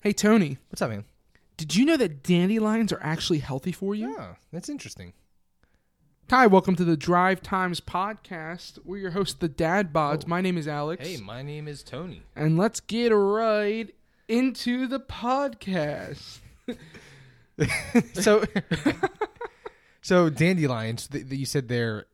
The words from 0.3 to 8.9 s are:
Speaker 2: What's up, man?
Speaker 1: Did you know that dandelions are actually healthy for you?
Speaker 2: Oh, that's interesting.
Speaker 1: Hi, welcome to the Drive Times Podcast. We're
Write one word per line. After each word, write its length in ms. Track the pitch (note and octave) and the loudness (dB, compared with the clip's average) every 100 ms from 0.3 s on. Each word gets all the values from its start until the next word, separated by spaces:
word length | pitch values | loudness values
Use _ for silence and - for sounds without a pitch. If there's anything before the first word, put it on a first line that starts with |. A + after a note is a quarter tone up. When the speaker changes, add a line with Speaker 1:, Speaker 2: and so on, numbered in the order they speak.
| A3+ E3 C#3 _ | 6 4 -2 _
Speaker 2:
What's 120 | - | -6
up, 80 | D#3+ | -4
man? 160 | G#2+ - _ _ _ _ - | -4 -12 _ _ _ _ -12
Speaker 1:
Did 180 | D#3 D#3 | -2 2
you 100 | C#4 | 4
know 120 | D#4+ | 4
that 260 | G#3+ D3 | 2 -2
dandelions 680 | - F3 F3+ A3 G#3+ A3 A3 | 2 4 4 2 2 2 0
are 80 | - | -2
actually 380 | D3 D#3+ - D#3+ | -4 -4 0 0
healthy 320 | C3 C3 F3+ | 0 -6 -6
for 220 | F3 G3 | -6 -4
you? 220 | G#3 A3+ A4 | -4 -6 -8
Speaker 2:
Oh, 180 | F#2+ F2 _ | -12 -16 _
that's 180 | E3 F3 | -14 -10
interesting. 440 | D4 - - F2+ - _ _ _ _ _ _ _ _ _ _ _ | -12 -12 -16 -18 -20 _ _ _ _ _ _ _ _ _ _ _
Speaker 1:
Hi, 180 | B3 B3 | 6 8
welcome 280 | F#3+ F#3+ F3+ | 8 4 0
to 80 | F3 | 2
the 120 | D#3+ | 0
Drive 440 | E3 F3 F#3 F#3 | 2 2 4 0
Times 400 | - F#3+ F#3 F3 | -2 -2 -2 -4
Podcast. 960 | - F3+ G3 G#3+ - F3 D#3 F3 - - | -6 -4 -4 -8 -14 -14 -12 -12 -16 -20
We're 120 | - | -12